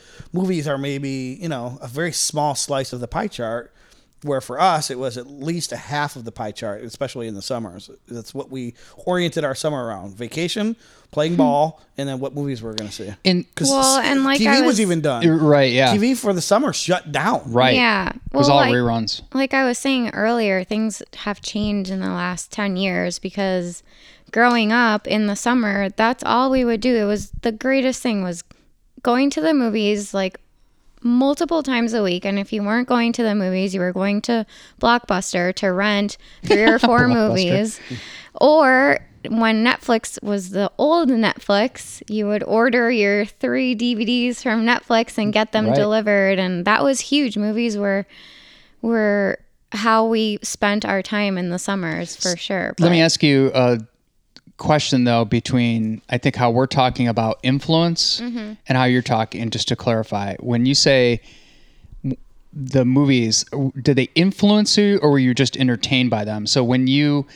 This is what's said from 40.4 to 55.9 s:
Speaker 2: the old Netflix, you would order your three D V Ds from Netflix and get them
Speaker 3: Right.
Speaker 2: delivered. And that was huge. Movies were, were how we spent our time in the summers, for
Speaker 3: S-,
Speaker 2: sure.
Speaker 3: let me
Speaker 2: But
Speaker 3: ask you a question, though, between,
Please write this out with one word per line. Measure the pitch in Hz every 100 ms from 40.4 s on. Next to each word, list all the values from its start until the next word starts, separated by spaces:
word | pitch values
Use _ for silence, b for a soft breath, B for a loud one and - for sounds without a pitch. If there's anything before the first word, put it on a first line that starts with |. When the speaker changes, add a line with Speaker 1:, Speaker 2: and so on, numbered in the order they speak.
| 185
Speaker 2:
the | 196 202 -
old | 294 339 285
Netflix, | 233 214 - - 202 247 - - - -
you | 214 208
would | 208
order | - 214 240 240 233
your | 240 202 202
three | 208 - 254 254 254
D | 220 240
V | 220
Ds | 214 247 247 240
from | 254 226 226
Netflix | 247 - 226 233 -
and | 208
get | 208 220
them | 220 220
Speaker 3:
Right. | 277
Speaker 2:
delivered. | 208 220 214 202 190 190
And | 185 180
that | 175 214
was | 277 262
huge. | - 285 262 208
Movies | 208 214 233 208
were, | 202 196 196 B B B B B B B
were | 226 233 214 202 196 - _ _ _
how | 214 226 220 226
we | 226 220 208
spent | - - 208 208
our | 214 196
time | - 208 202 185
in | 180
the | 180
summers, | - 196 170 165 170 -
for | 185
Speaker 3:
S-, | 170
Speaker 2:
sure. | - 190 175 -
Speaker 3:
let | 170
me | 170
Speaker 2:
But |
Speaker 3:
ask | 160 -
you | 151 139 135
a | 131 123 120 110 _ _ _ _ - - -
question, | - 151 - 131
though, | 123 117
between, | 110 120 - 127 120 113 110